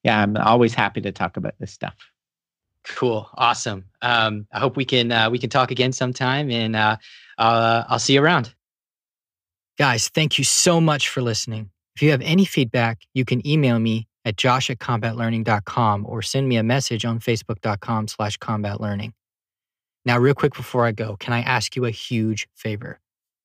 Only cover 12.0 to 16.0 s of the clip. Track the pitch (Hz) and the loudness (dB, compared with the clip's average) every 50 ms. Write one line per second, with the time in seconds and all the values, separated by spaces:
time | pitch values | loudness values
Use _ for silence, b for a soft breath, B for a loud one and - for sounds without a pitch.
12 | 143 151 151 127 127 143 160 185 196 - - - 135 117 - 127 117 117 113 - | 4 4 4 2 2 2 2 4 4 4 2 0 0 2 2 0 0 0 -2 -4
13 | - _ - 135 127 - 127 123 - 147 147 156 147 127 120 117 113 113 110 113 | -10 _ -4 -2 -2 0 0 -2 0 0 2 2 4 4 2 2 2 2 0 -2
14 | 110 - _ _ - 120 101 - - 131 123 131 127 - 131 113 - - 123 113 | -4 -8 _ _ -6 -6 -4 0 2 2 2 2 0 -2 -6 -6 -4 -4 -2 -2
15 | 113 113 113 117 117 113 113 113 110 117 110 104 - - - 127 120 110 104 101 | -2 -4 -4 -2 -2 -2 -2 -2 0 0 0 0 -2 -4 -2 0 2 2 2 0